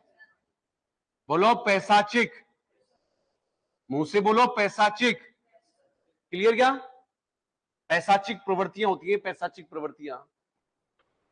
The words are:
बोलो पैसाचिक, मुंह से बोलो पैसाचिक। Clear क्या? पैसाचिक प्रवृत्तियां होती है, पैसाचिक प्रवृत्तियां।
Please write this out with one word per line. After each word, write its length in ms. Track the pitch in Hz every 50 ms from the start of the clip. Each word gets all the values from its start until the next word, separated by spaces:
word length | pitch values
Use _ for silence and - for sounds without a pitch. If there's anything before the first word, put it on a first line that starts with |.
| _ _ _ _ - _ _ _ _ _ _ _ _ _ _ _ _ _ _ _ _ _ _ _ _ -
बोलो 240 | 151 170 196 226 233
पैसाचिक, 760 | 233 - 214 196 185 - - 208 208 208 - - 240 220 - - - _ _ _ _ _ _ _ _ _ _ _ _ _ _ _ _ _ _ _ _ _ _ _ _ _ _ _ _ _ -
मुंह 160 | 135 147 156
से 160 | 151 - 208
बोलो 240 | 190 214 220 233 254 240 -
पैसाचिक। 680 | 220 202 190 - - 214 208 208 - 240 240 208 - - - _ _ _ _ _ _ _ _ _ _ _ _ _ _ _ _ _ _ _ _ 175
Clear 220 | 180 202 226 233
क्या? 160 | 214 254 262 277 269 - - - - _ _ _ _ _ _ _ _ _ _ _ _ _ _ _ _ _ -
पैसाचिक 480 | 160 170 - - 196 196 - 247 214 180
प्रवृत्तियां 500 | - 196 185 180 190 170 - 196 220 202
होती 220 | 180 135 156 185
है, 60 | 202 202
पैसाचिक 500 | 202 190 170 - 180 170 - - 156 _
प्रवृत्तियां। 480 | 156 156 151 147 - _ 147 143 127 131 143 _ _ _ _ _ _ _ _ _ _ _ _ _ _ _ _ _ _ _ _ _